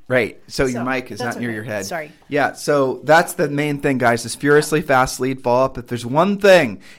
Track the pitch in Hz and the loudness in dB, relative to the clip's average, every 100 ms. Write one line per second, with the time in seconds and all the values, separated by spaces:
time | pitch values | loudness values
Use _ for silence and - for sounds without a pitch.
0 | - 127 131 - - - 127 120 123 131 | -2 -2 -2 -6 -12 -4 -2 -2 -4 -6
1 | 127 104 120 117 120 110 107 104 95 170 | -6 -8 -8 -6 -6 -8 -8 -8 -6 -10
2 | 151 - - 143 127 - - 147 131 - | -12 -18 -6 -2 -2 -2 -2 0 0 -2
3 | 135 160 180 - 151 143 147 143 147 127 | 4 4 4 -2 -4 -2 -4 -2 -2 2
4 | 120 117 117 - 143 147 151 151 143 131 | 2 0 -4 -4 4 4 4 -2 2 2
5 | 127 - 131 131 123 123 131 131 117 120 | 2 -2 -6 -4 0 2 0 -2 -10 -8
6 | 120 143 190 202 202 180 127 92 - | -2 0 2 2 6 6 4 -6 -16